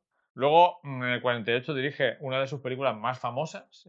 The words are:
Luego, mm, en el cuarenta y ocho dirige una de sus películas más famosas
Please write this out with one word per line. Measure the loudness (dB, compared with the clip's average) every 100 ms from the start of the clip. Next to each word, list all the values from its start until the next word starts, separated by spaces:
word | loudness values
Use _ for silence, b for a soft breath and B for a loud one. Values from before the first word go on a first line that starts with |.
| _ _ _
Luego, | 0 6 8 6 4
mm, | -10 -6
en | -2
el | 0
cuarenta | 0 0 0
y | -2
ocho | -2
dirige | -4 -4 -2 -2 -2
una | -4 -4
de | -4
sus | -6
películas | -6 -2 -2 0
más | -4 -4
famosas | -6 -4 -6 -8 -18 -20